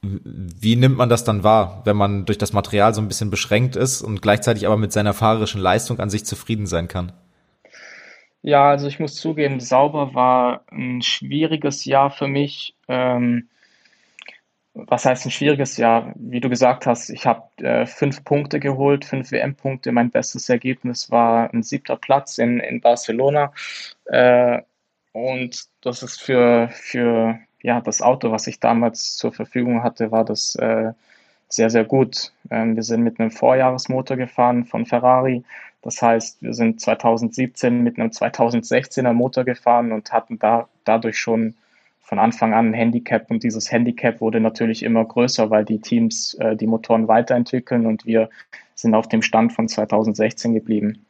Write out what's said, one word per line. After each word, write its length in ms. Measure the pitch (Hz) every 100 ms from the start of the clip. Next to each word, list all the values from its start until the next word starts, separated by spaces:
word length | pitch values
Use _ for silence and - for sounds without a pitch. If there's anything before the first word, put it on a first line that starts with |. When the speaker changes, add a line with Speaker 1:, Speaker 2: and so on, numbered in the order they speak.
Speaker 1:
Wie 760 | 98 98 - - 95 87 107 117
nimmt 180 | 131 131
man 140 | 123
das 160 | 117 120
dann 180 | 107
wahr, 380 | 98 110 95 95
wenn 140 | - 104
man 280 | 101 101 95
durch 120 | 104
das 160 | 104
Material 400 | 104 - 104 104
so 80 | 107
ein 80 | 107
bisschen 200 | - 104
beschränkt 460 | 95 - 104 127 131
ist 260 | 131 131
und 200 | - 101
gleichzeitig 440 | 104 104 - 110 98
aber 120 | 107
mit 160 | 107
seiner 200 | 107 104
fahrerischen 460 | 98 113 110 107 101
Leistung 400 | 95 101 - 113
an 100 | 104
sich 160 | 101 -
zufrieden 400 | - - 113 101
sein 220 | 85 87
kann? 240 | 95 90 - _ _ _ _ _ - - - - - _ _
Speaker 2:
Ja, 280 | 139 143 143
also 180 | 143 143
ich 140 | 139
muss 140 | 151 -
zugeben, 440 | 160 156 147 135
Sauber 540 | 120 127 143 151 139
war 480 | 127 127 127 123 123 _
ein 300 | - 127 123
schwieriges 840 | 120 - 135 139 156 156 143 139
Jahr 260 | - 135 139
für 200 | 139 139
mich. 440 | 139 143 - - _ _
Ähm, 600 | 127 127 123 123 120 117 _ _ _ _ _ _ _ - - _ _ _
was 300 | - - 123
heißt 220 | 135 127 -
ein 60 |
schwieriges 440 | - 147 143 131 -
Jahr? 380 | 117 113 110 -
Wie 240 | 117 123
du 80 | 127
gesagt 380 | 123 127 123 -
hast, 240 | 120 -
ich 160 | - 131
hab, 340 | 113 - -
äh, 260 | 127 120 120
fünf 380 | - 143 139
Punkte 380 | - 147 143 151
geholt, 420 | 139 135 139 143
fünf 280 | - 135 131
W-M-Punkte. 600 | 123 - 139 139 131 -
Mein 200 | 120 120
bestes 360 | 127 120 127 -
Ergebnis 640 | 123 131 131 127 120 -
war 400 | 117 117 117 117
ein 100 | 117
siebter 340 | 110 - - 120
Platz 400 | - 135 139 -
in, 220 | 120 120
in 200 | 117 120
Barcelona. 720 | 120 120 - 113 135 147 143 - - - - - -
Äh, 540 | - 123 123 123 120 - _ _ _ _
und 540 | 110 123 127 127 120 - _
das 220 | - 123
ist 180 | 135 -
für, 480 | - 127 120 117 117
für, 680 | - - 123 120 117 113 113 _ _
ja, 180 | 120 120
das 220 | 117 110
Auto, 260 | - 127 120
was 160 | 110 113
ich 140 | 107
damals 560 | 117 117 117 113 - -
zur 180 | 113
Verfügung 480 | - - 127 120 120
hatte, 300 | 120 - 113
war 120 | 113
das, 300 | 113 107 - -
äh, 360 | 113 110 113 113 _ _ _ _ _
sehr, 220 | - 113
sehr 160 | 113 110
gut. 460 | 135 - - - _ -
Ähm, 240 | 117 113 113
wir 80 |
sind 180 | 110 117
mit 180 | 117 113
einem 120 | 113
Vorjahresmotor 840 | 113 127 131 131 127 - 131 131 131
gefahren 480 | 127 - 123 123 120
von 200 | 113 117
Ferrari. 580 | 123 127 127 131 123 123 - - _
Das 180 | - -
heißt, 400 | 120 113 113 -
wir 120 | 120
sind 280 | 117 117 113
zweitausendsiebzehn 1000 | - 113 - 117 117 117 127 - 127 120
mit 160 | 120 120
einem 140 | 113
zweitausendsechzehner 1040 | - - - 117 120 113 120 127 - 127
Motor 320 | 117 123 127 127
gefahren 480 | 120 - 120 120
und 180 | 110 -
hatten 260 | 120 - 113
da, 300 | 107 117 120 _
dadurch 340 | - 110 117 110
schon 380 | - 113 113 110 _ _ _ _
von 180 | _ 101
Anfang 340 | 113 - 117
an 160 | 110 113
ein 40 |
Handicap. 580 | 113 117 117 120 120 -
Und 120 | 117
dieses 280 | 120 110 -
Handicap 500 | 120 120 120 123 117
wurde 180 | 113 113
natürlich 440 | 110 110 117 110
immer 220 | - 113 113
größer, 440 | - 120 - 110
weil 160 | 110 107
die 140 | 110
Teams, 560 | - 120 113 113 - -
äh, 200 | 113 110
die 120 | 220
Motoren 400 | - - 113 156
weiterentwickeln 800 | 113 120 123 120 131 - 123 113
und 200 | 110 -
wir 240 | 113 113 - - - _
sind 200 | - 117 110
auf 120 | 110
dem 140 | 113
Stand 320 | 110 113 113
von 140 | 117 117
zweitausendsechzehn 840 | - 107 107 113 101 107 - 120
geblieben. 520 | 113 110 107 104 107 _